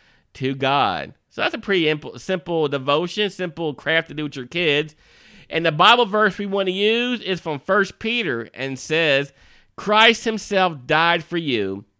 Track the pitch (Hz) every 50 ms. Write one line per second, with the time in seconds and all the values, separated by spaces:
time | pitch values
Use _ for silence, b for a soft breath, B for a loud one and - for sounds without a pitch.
0 | b b b b b b _ - 131 131 139 135 135 135 139 143 123 104 90 78
1 | 69 87 - _ _ _ _ - - - - 247 - - 196 180 160 151 156 151
2 | 147 127 92 123 - - 190 180 185 - 170 165 156 143 139 139 131 139 143 156
3 | 175 175 - 208 208 196 - - 185 175 151 165 170 151 135 - - 139 160 165
4 | 160 - 147 147 151 143 - 139 127 123 - 170 180 156 143 147 160 156 - b
5 | b b b b b b b b b b - 165 165 165 151 151 175 208 240 247
6 | 240 196 196 214 214 202 - - 202 196 190 202 196 185 185 190 202 214 226 233
7 | 240 247 247 220 - 180 185 165 - 170 151 135 - - 190 208 190 185 - _
8 | - 220 240 240 220 165 123 117 113 - - - 131 135 135 127 - - 156 160
9 | 165 156 139 135 143 143 b b b b b b b b b - - 190 208 214
10 | 220 240 233 - - 233 220 208 - - 202 190 185 180 160 139 123 131 151 156
11 | 165 170 170 170 156 - 175 170 170 143 123 110 101 95 98 101 104 _ _ _